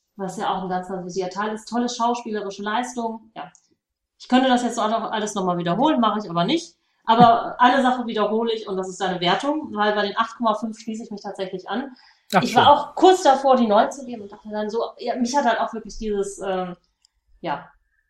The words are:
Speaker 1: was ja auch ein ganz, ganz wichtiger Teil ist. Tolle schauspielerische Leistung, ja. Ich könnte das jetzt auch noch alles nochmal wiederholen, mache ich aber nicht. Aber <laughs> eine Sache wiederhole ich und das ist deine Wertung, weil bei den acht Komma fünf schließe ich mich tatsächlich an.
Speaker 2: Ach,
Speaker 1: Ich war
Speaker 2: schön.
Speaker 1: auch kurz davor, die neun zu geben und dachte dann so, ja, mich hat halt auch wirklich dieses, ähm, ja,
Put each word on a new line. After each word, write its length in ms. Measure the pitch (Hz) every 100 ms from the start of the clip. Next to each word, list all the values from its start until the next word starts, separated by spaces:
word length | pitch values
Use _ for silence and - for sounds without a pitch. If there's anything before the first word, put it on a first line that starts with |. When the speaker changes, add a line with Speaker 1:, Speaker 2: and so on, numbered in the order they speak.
| _
Speaker 1:
was 220 | - 180 -
ja 180 | 160
auch 80 | 185
ein 60 | 185
ganz, 200 | 180 185
ganz 160 | 185
wichtiger 240 | 180 180 180
Teil 220 | 196 220
ist. 140 | 214 -
Tolle 200 | 233 240
schauspielerische 760 | - 233 233 226 208 190 190
Leistung, 680 | 202 233 247 240 226 220 -
ja. 160 | 160 - _ _ _ _ _ _ _
Ich 120 | -
könnte 200 | 247 269
das 140 | 247
jetzt 160 | 247 233
auch 120 | 214
noch 200 | 226 -
alles 240 | 214 208
nochmal 220 | 202 185 175
wiederholen, 400 | 170 185 302 269
mache 220 | 220 208
ich 80 | 185
aber 140 | 170
nicht. 300 | 185 330 - _ _ _
Aber 520 | - 233 233 175 - -
<laughs> 40 |
eine 220 | 247 277
Sache 240 | 254 254 226
wiederhole 460 | 214 202 220 226
ich 160 | 220 208
und 80 | 190
das 120 | 190
ist 120 | 180
deine 180 | 185 175
Wertung, 540 | 175 196 285 311 233
weil 180 | 208 208
bei 80 | 208 202
den 100 | 220
acht 200 | 226 -
Komma 180 | 226
fünf 240 | 214 226 -
schließe 240 | - 220
ich 80 | -
mich 120 | 196
tatsächlich 460 | 202 196 190 185 -
an. 220 | 214 294 - _ _ _
Speaker 2:
Ach, 100 | 190
Speaker 1:
Ich 120 | -
war 80 | 226
Speaker 2:
schön. 80 | 277
Speaker 1:
auch 220 | 294 -
kurz 280 | - 359 370
davor, 320 | 285 269 277 247
die 100 | 220
neun 240 | 208 285
zu 140 | -
geben 180 | 247 226
und 80 | 202
dachte 200 | 208 214
dann 180 | 208 214
so, 140 | 226 - -
ja, 180 | 240 226
mich 180 | 240
hat 120 | 285 240
halt 120 | 220
auch 140 | 226
wirklich 260 | 220 208 -
dieses, 400 | 214 202 196 - 196
ähm, 300 | 190 180 175 _ _ _ _ _ _
ja, 260 | 170 147 - _ _ _